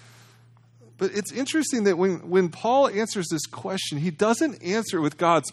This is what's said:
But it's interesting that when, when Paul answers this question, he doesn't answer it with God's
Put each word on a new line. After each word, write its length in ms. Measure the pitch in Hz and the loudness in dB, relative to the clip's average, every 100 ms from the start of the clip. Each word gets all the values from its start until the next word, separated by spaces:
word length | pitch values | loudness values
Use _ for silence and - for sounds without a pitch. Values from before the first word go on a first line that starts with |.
| - - - _ _ _ _ _ - - | -20 -20 -20 _ _ _ _ _ -18 -4
But 140 | 190 | -2
it's 180 | 208 196 | -2 -6
interesting 520 | 208 - 311 - 240 | -6 -2 -2 0 2
that 140 | 202 170 | 2 4
when, 320 | 190 170 170 | 2 0 0
when 200 | 185 175 | 2 2
Paul 380 | - 220 269 277 | 0 2 4 4
answers 400 | 196 226 208 165 | 2 -4 -4 -4
this 160 | 156 - | -4 -6
question, 520 | - 190 190 - 143 | -10 -8 -6 -6 -4
he 140 | 175 | -2
doesn't 520 | 151 214 233 320 - | 2 2 2 0 -4
answer 340 | 170 214 220 175 | -4 -4 -2 -2
it 40 | |
with 160 | 151 - | -2 2
God's 340 | 170 160 131 | 4 4 2